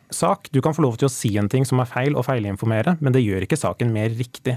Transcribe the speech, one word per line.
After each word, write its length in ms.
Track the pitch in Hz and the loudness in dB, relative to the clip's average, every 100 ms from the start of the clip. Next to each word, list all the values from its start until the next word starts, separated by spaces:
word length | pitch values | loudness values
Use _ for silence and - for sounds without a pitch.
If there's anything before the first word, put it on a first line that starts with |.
| _ | _
sak. 320 | - 170 196 - | -2 0 0 0
Du 80 | 135 | 0
kan 100 | 156 | 2
få 100 | 156 | 2
lov 140 | 139 113 | 2 2
til 120 | 139 | 0
å 20 | |
si 260 | - 120 104 | 0 -2 0
en 120 | 101 | 0
ting 160 | 127 135 | 0 2
som 140 | 127 | 0
er 60 | 123 | 0
feil 240 | 123 139 143 | -2 -2 -2
og 80 | |
feilinformere, 720 | 123 127 101 95 113 110 139 170 | -2 -2 -2 -2 0 0 0 0
men 120 | 143 | 2
det 120 | 131 | 2
gjør 180 | 110 95 | 2 0
ikke 160 | 92 156 | -2 -2
saken 320 | 92 - 120 | -2 -2 -2
mer 160 | 107 110 | 0 -2
riktig 440 | 113 123 - 127 | -2 -6 -6 -6